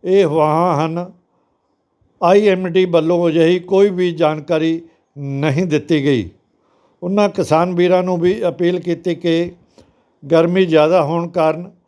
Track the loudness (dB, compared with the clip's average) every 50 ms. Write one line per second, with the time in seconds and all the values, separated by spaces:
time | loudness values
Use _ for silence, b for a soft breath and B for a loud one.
0 | -2 2 2 2 2 2 2 2 2 2 2 2 2 2 0 0 -2 -2 -4 -6
1 | -8 -10 -14 _ _ _ _ _ _ _ _ _ _ _ _ _ _ _ _ _
2 | _ _ _ _ 2 4 4 4 4 2 0 0 -2 -4 -2 -2 -2 2 0 0
3 | 0 2 0 0 0 0 2 2 2 2 2 0 -2 -2 2 2 2 2 2 -2
4 | -2 -2 -2 0 0 0 0 -2 -4 -4 -2 -2 -2 -2 -4 -6 -8 -16 b b
5 | b b _ -14 -10 -8 -6 -2 -2 -2 0 0 -2 0 -2 -2 -2 0 -2 0
6 | 0 0 0 0 -2 -6 -12 _ _ _ _ _ _ _ _ _ _ _ _ _
7 | -8 -4 -2 0 0 0 0 -4 -2 0 2 2 2 0 0 0 2 2 2 0
8 | 0 -2 -4 -2 0 -2 -2 0 -2 -4 -4 -2 -2 -2 -2 -2 -4 -6 -6 -6
9 | -4 -6 -6 -4 -2 -2 -2 0 -2 -4 -8 _ _ b b b b b b b
10 | b b _ _ -6 0 2 2 2 2 2 0 0 4 4 4 4 4 2 0
11 | 0 0 -2 -4 -6 -4 -4 -2 -2 -2 -2 -4 -8 -16 _ _ _